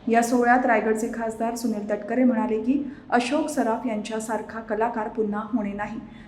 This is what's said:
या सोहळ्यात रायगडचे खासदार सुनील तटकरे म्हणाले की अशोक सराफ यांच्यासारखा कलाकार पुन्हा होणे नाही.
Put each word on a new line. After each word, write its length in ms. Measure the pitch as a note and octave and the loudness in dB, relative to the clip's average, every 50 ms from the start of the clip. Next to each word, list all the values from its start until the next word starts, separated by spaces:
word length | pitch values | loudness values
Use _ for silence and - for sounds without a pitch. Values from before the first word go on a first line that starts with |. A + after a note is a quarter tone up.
| - - | -2 2
या 140 | A3+ A#3 A#3 | 4 4 4
सोहळ्यात 440 | A3+ B3+ A#3+ A#3+ A#3+ A#3+ C4 C4 | 4 4 4 6 6 4 4 4
रायगडचे 420 | - A3+ G#3+ G#3+ A3 A3 A3 A#3 - - | 4 2 2 4 2 0 0 0 -4 -4
खासदार 420 | A#3 A#3 A3+ A3 - A#3 A3+ B3 | -4 -4 -6 -4 -2 -4 -4 -2
सुनील 320 | - - A3+ G#3 G#3 G3+ G#3 | -2 -2 -2 -2 -2 -2 -4
तटकरे 340 | G#3 G3+ - - A3+ B3+ C4 | -4 -4 -2 -2 2 4 4
म्हणाले 340 | B3 A3 A3 G#3+ G#3+ A3 A3 | 4 4 4 2 0 0 0
की 240 | - B3 C#4 C#4 - - - - - - | 2 2 2 2 0 -2 -8 -12 -6 0
अशोक 380 | - A#3+ B3 - C#4+ D#4 D#4 D4+ | 2 2 2 2 0 0 0 0
सराफ 360 | - C#4 A#3 A3+ A3 A3+ B3 | 0 0 0 0 0 0 -2
यांच्यासारखा 760 | B3 A3 G#3 G#3 - A3 A3 A3 - A3+ G#3+ G#3+ - - A3+ A3 | -4 -4 -4 -4 -4 -6 -6 -4 -2 -4 -4 -4 -6 -10 -12 -6
कलाकार 460 | - A3 G#3 A3 A#3+ A#3 A#3 G#3+ A3 | -4 0 0 0 0 0 -2 -6 -4
पुन्हा 340 | - A#3 G#3+ G#3 G3+ G#3 A3 A3 - | -2 -2 -2 0 0 -4 -4 -2 -2
होणे 200 | A#3 G3+ G3+ G3+ | -2 0 -2 -4
नाही. 260 | G3+ G#3 G#3+ A3 B3 - - - - - | -4 -6 -6 -8 -10 -12 -14 -18 -18 -18